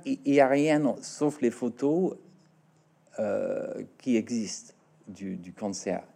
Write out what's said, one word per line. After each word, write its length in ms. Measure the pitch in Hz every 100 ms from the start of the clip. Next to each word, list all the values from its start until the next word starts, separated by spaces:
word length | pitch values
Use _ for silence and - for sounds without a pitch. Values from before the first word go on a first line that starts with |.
| -
il, 140 | 135 -
il 80 |
y 80 | 143
a 60 | 135
rien 480 | 139 151 151 143 104
sauf 400 | - - 147 147
les 100 | 120
photos, 640 | 117 123 117 139 160 185 - - _ _ _ _ _ _ _ _ -
euh, 640 | 107 101 92 95 - - 98 _
qui 180 | - 117
existent 580 | 110 120 101 - - - _ _ -
du, 300 | 90 95 92
du 160 | 87
concert. 500 | 87 104 95 - 87 -